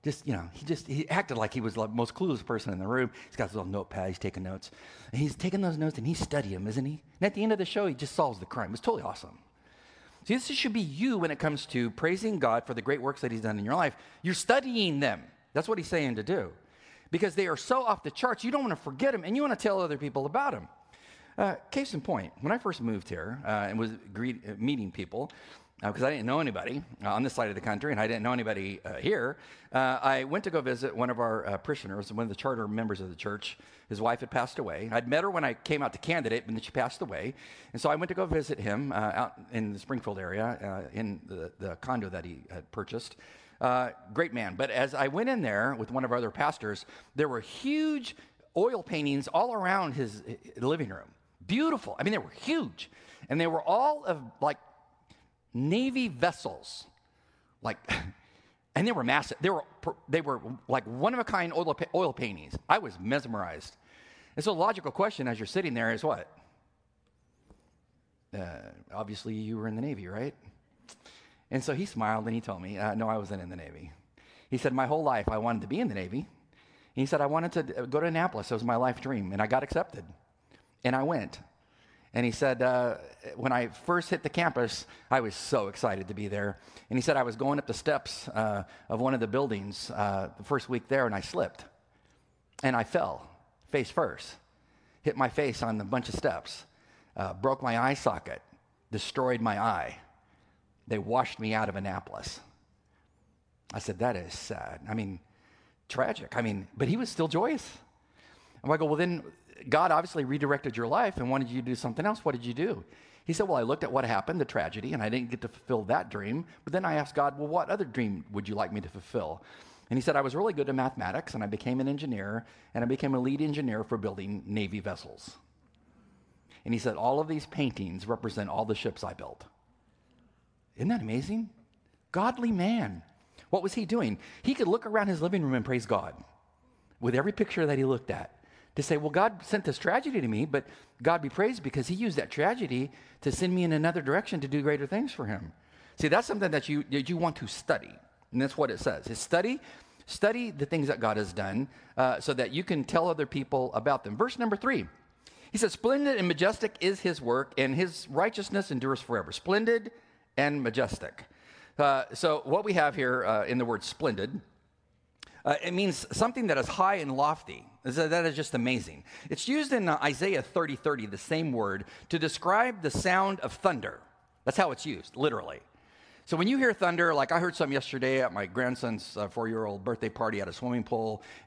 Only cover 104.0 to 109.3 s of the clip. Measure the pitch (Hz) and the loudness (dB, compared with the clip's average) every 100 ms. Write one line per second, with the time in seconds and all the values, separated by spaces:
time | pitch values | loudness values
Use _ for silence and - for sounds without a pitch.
104 | 117 101 85 - - - - - 101 110 | 0 0 -6 -12 -8 -8 -8 -12 -4 -4
105 | 101 92 _ _ _ - _ _ _ - | -4 -6 _ _ _ -20 _ _ _ 0
106 | 131 - - - 117 101 95 - 131 214 | 0 0 -4 -2 0 -2 -6 -2 0 2
107 | 240 - 160 170 240 302 - - - _ | 0 0 0 2 2 0 -4 -18 -20 _
108 | _ _ - - - - 135 156 156 151 | _ _ -20 -20 -20 -10 0 2 4 2
109 | 180 175 - | 2 0 -6